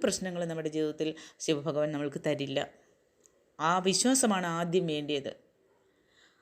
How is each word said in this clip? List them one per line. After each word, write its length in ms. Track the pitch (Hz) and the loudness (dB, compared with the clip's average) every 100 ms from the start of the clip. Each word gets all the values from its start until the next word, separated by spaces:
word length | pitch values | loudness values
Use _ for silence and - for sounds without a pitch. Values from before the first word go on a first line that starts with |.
പ്രശ്നങ്ങളും 440 | 220 - 185 175 170 | 2 0 -4 -4 -4
നമ്മുടെ 220 | 160 156 | -4 -2
ജീവിതത്തിൽ 440 | 156 151 151 156 156 - - | 0 -2 -2 -4 -6 -12 -6
ശിവഭഗവാൻ 520 | - 147 151 147 151 | -2 0 0 0 0
നമ്മൾക്ക് 300 | 147 147 165 156 | -2 -4 -2 -2
തരില്ല. 600 | 139 139 143 - - _ _ _ _ _ _ _ - | -2 -2 -4 -4 -10 _ _ _ _ _ _ _ -2
ആ 200 | 156 180 | 2 4
വിശ്വാസമാണ് 680 | 185 185 247 262 226 185 175 | 4 4 4 4 4 2 0
ആദ്യം 400 | 165 175 180 165 | -2 2 2 2
വേണ്ടിയത്. 580 | 151 147 143 135 - _ _ _ _ _ _ _ _ _ _ | -2 -2 -4 -4 -12 _ _ _ _ _ _ _ _ _ _